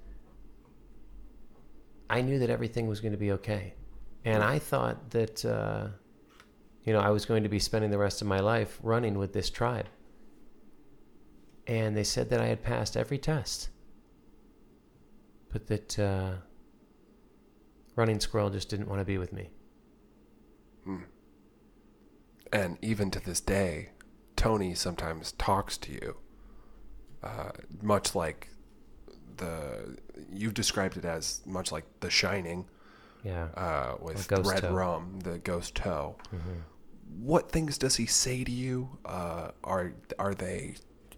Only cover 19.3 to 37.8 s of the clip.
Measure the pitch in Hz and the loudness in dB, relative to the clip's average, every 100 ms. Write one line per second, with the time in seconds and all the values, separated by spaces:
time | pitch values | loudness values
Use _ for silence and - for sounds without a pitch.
19.3 | 92 87 - - - - - - - - | -6 -10 -14 -20 -20 -20 -20 -20 -20 -20
20.3 | - - - - - 95 92 90 - - | -20 -20 -20 -20 -14 -8 -8 -8 -18 -20
21.3 | - - - - - - - - - - | -20 -20 -20 -20 -20 -20 -20 -20 -20 -20
22.3 | - - 107 90 78 110 107 95 - 90 | -20 0 2 2 0 0 2 2 0 -2
23.3 | 87 - 98 95 78 - - - - - | -2 2 4 4 0 -8 -14 -20 -20 -4
24.3 | - 110 107 92 87 92 85 82 80 80 | 2 4 4 2 0 -2 -2 -4 -4 -6
25.3 | - - 98 - - - 65 - - - | -2 2 2 2 -6 -6 -6 -6 -8 -14
26.3 | - - - - - - - - - - | -18 -20 -18 -18 -18 -16 -16 -14 -12 -8
27.3 | 110 - - - 85 107 101 - 95 80 | -6 -8 -10 -14 -4 2 4 4 0 -2
28.3 | - - - - - - - - - 60 | -4 -12 -18 -20 -20 -20 -20 -20 -20 -16
29.3 | - 87 80 71 53 50 62 - - 78 | -8 -6 -6 -6 -8 -10 -12 -14 -16 -12
30.3 | 98 110 107 - 104 95 92 85 82 - | -4 -2 2 2 2 0 0 -2 -2 -4
31.3 | - 98 92 90 80 - - 90 - 92 | -6 -6 -4 -4 -6 -8 -8 2 4 4
32.3 | 98 85 87 95 - - - - - 101 | 2 -2 -4 -6 -14 -20 -20 -20 -10 -4
33.3 | 87 82 85 90 76 64 64 82 80 - | -4 -4 -2 0 0 0 -4 -6 -6 2
34.3 | 98 95 95 90 92 90 82 87 95 90 | 4 6 4 4 4 2 0 -2 -6 -6
35.3 | 85 95 87 85 - 101 78 76 - - | -4 -2 -2 -2 -2 0 0 -2 -6 -10
36.3 | 90 85 85 80 - - - - 98 123 | -6 -4 -6 -8 -16 -20 -18 -14 -8 2
37.3 | 170 - 165 156 - | 4 4 2 0 2